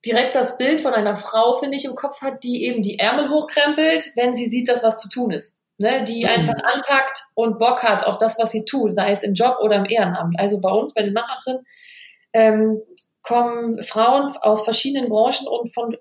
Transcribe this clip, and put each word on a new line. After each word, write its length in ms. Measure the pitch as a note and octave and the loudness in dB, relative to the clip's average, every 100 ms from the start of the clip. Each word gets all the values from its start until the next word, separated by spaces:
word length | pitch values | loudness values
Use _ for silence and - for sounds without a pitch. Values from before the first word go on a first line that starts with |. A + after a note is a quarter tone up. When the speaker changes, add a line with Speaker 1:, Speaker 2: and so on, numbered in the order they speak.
| A#3 | 2
Speaker 1:
direkt 280 | A3+ C4 | 0 2
das 240 | C4+ B3+ - | 0 0 0
Bild 240 | C4 D#4 | 0 2
von 100 | C#4+ | 2
einer 240 | A#3 G#3 G3 | 0 0 -2
Frau, 380 | - A3 A#3 B3 | -2 2 4 2
finde 200 | C#4 C#4 | -2 -4
ich, 80 | C#4 | -6
im 80 | |
Kopf 260 | B3+ C4+ - | -6 -8 -6
hat, 240 | C4+ - | -8 -6
die 200 | B3 B3 | -6 -4
eben 180 | A#3+ A#3 | -2 -2
die 160 | G3+ - | -4 0
Ärmel 320 | G3+ C4+ C#4 | 0 0 0
hochkrempelt, 800 | D4+ D4+ D4 D4 D4+ D#4+ E4 - - | -2 0 0 0 2 2 0 -2 -2
wenn 200 | B3 A#3 | 0 0
sie 100 | A#3 | -4
sieht, 220 | A#3+ B3 | -2 0
dass 140 | B3 | 2
was 160 | A3 A3 | 2 0
zu 100 | G3 | -8
tun 220 | B3 A#3+ | -6 -4
ist. 320 | D3+ - - _ _ | -4 -8 -16 _ _
Ne? 260 | G#3 C4 | 0 0
Die 200 | G#3+ A#3 | -2 -2
Speaker 2:
Mhm. 60 | A#3+ | 0
Speaker 1:
einfach 240 | C#3 D#3+ - | 2 2 0
anpackt 600 | - C#4 - C4+ C4+ - - | -2 -2 0 0 0 -6 -8
und 240 | - A3+ G3+ | -2 -2 2
Bock 240 | A#3 B3 | 2 2
hat 240 | A#3+ G3+ - | 2 2 0
auf 120 | G3 | 0
das, 200 | A3 - | 0 0
was 140 | A3 | -2
sie 140 | A3 G#3+ | -2 -4
tut, 280 | C#4 G#3+ | -2 0
sei 180 | F#3 G3+ | 0 0
es 100 | G3+ | 0
im 100 | G#3 | -2
Job 240 | F#3+ A#3+ B3 | 2 2 2
oder 140 | G#3+ G3+ | 2 2
im 100 | F#3+ | 2
Ehrenamt. 500 | A3+ F#3 F3+ E3+ E3+ | 2 0 -2 -4 -2
Also 220 | G3+ G3+ | 0 0
bei 80 | F#3 | 0
uns, 240 | G3+ B3+ | 0 0
bei 100 | A3 | -2
den 120 | G3+ | -2
Macherinnen, 500 | G#3 A#3+ C4 B3+ C4 B3+ - - - - _ _ | -2 -4 -8 -6 -8 _ -20 -20 -20 -20 _ _
ähm, 480 | A3+ A3 G#3+ A3 G#3+ - F4+ - _ | 4 4 6 2 0 -6 -20 -20 _
kommen 600 | - A#3+ A#3+ A#3 A#3 A3+ | -2 0 0 -2 -4 -6
Frauen 480 | - A3 A#3 C#4 C#4 - | -4 2 4 4 0 0
aus 220 | G#3+ G#3+ | 2 2
verschiedenen 440 | - A#3 C4+ C#4 A#3+ | 0 -2 -2 -2 0
Branchen 400 | G#3+ B3 - C#4 | 2 2 0 -4
und 240 | A#3+ A#3 | -6 -6
von, 240 | - A#3 - | -6 -6 -2